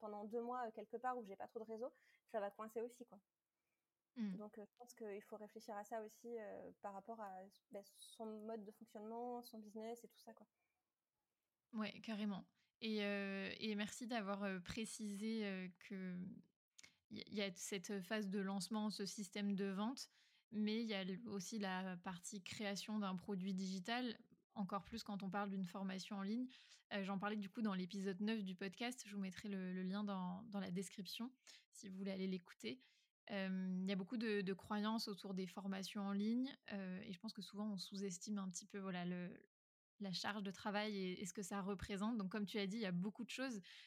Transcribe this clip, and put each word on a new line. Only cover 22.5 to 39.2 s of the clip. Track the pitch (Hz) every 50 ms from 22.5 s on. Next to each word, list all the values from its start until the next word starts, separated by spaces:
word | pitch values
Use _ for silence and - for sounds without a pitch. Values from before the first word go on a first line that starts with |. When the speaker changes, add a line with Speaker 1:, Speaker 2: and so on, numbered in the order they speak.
| - - 214 196 202 190 - - 214 214
Speaker 2:
d'un | 202 190 185
produit | 180 - - 202 185 185 196 190
digital, | 185 196 190 190 190 180 233 233 247 254 240 - - - - - - _ _ -
encore | 226 196 175 208 196 -
plus | - 233 226 -
quand | - 202 190
on | 202 190
parle | 185 202 208 202
d'une | 196 190 190
formation | 175 - 202 196 185 190 185 180 - 208 196
en |
ligne. | 196 196 220 240 254 254 - - - - - - _ - 214
Heu, | 202 190
j'en | 190 202 185
parlais | 202 208 214
du | 214 196 190
coup | - 247
dans | 214 214 190
l'épisode | 185 185 175 190 196 190 196 190 185
neuf | 202 214 226 220 196
du | 185 185
podcast, | 175 196 190 185 - 240 240 247 - -
je | 208 202
vous | 202
mettrai | 190 190 180 - - 208
le, | 196 190 185 185
le | 185 185
lien | 185 185 190 208 214
dans, | 202 196 190 180 180 180 190 220
dans | 233 202 202
la | 185 -
description | 175 190 190 - - - 185 - - - 226 254 254 _ - - - - - _
si | - - - 196
vous | 190 190
voulez | 196 196
aller | 190 190 190 190
l'écouter. | 185 180 175 - - - - 220 254 254 - - - _ _ _ _ _ - -
Hem, | 208 196 190 190 190 185 185 185 185 185 190
il | 190
y |
a | 202
beaucoup | 185 196 - 262 220
de, | 233 220 208 202
de | 196 180 190
croyances | 175 - - 214 208 208 214 220 233 - 214
autour | 202 175 - 196 190
des | 185 185
formations | 175 - 202 190 196 190 190 190 180 - 208
en | 196 196
ligne, | 202 202 208 220 233 247 262 269 294 - - -
heu, | 214 196 190 185 185 185 -
et | 226
je | 185 -
pense | - 220
que | - 220
souvent | 175 - - 196 214 220
on | 202 180
sous-estime | - - 202 190 202 196 175 - - - 214 202
un | 190 185
petit | 180 - 214
peu, | - - 202
voilà, | 190 190 180 180 175
le, | 175 180 180